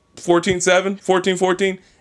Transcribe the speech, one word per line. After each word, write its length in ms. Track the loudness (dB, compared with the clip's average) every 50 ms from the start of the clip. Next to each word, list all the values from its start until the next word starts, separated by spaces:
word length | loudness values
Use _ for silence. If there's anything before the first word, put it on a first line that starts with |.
| _ _ -20
fourteen 440 | -8 -2 0 2 2 2 0 -2 -2
seven, 360 | 0 2 2 2 2 -2 -6
fourteen 400 | -6 -2 0 0 0 0 -2 -2
fourteen, 420 | 0 0 0 0 0 -2 -2 -4 -6 _ _ _ _